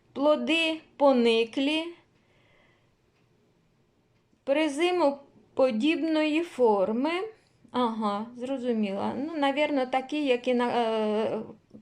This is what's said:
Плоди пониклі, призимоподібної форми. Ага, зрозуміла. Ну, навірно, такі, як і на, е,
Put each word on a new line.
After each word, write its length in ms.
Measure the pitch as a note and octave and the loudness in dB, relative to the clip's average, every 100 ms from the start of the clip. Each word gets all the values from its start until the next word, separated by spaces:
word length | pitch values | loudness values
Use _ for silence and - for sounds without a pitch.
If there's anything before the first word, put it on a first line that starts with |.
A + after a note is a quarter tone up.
| _ | _
Плоди 680 | - C#4+ D4+ A#3+ E4 D#4+ D#4+ - - | -2 2 2 2 0 0 -4 -8 2
пониклі, 840 | C#4+ B3+ A#3 A3+ A3+ C#4+ C#4 D#4 E4+ E4+ _ _ _ _ _ _ _ _ _ _ _ _ _ _ _ _ _ _ _ _ _ _ _ _ | 4 4 4 2 0 -2 -2 -2 -4 -12 _ _ _ _ _ _ _ _ _ _ _ _ _ _ _ _ _ _ _ _ _ _ _ _
призимоподібної 2000 | - C#4 D#4 C#4 F4 F4+ D4 C#4 - - _ - C4 G#3+ C#4+ E4 D#4+ D#4 D#4 D4+ | -2 0 0 0 0 2 2 0 -10 -20 _ 0 0 2 0 0 0 0 2 0
форми. 720 | E4 - A#3+ G3+ F#3 A3 C#4+ F4 A4 - _ _ - | -2 2 4 4 2 0 -2 -2 -6 -12 _ _ -8
Ага, 540 | B3 A#3+ A3 G#3+ G3+ A#3 B3 | -2 -2 0 -4 -4 -6 -10
зрозуміла. 760 | B3+ C4+ B3 A3+ G#3 G3 G#3+ A3 | -6 -4 -2 -2 -2 -2 -4 -4
Ну, 180 | D4 E4 | -6 -2
навірно, 480 | C#4 C4+ D4 C#4+ B3+ | 0 2 0 0 0
такі, 400 | C4 C4 D4+ C#4+ | -4 -4 -4 0
як 220 | B3 B3 | 0 0
і 60 | |
на, 140 | B3 A#3+ | 0 0
е, 720 | A#3+ A3+ A3 G#3+ G#3+ A3 G#3+ A3+ - _ - | 0 0 0 0 0 -2 -4 -8 -16 _ -6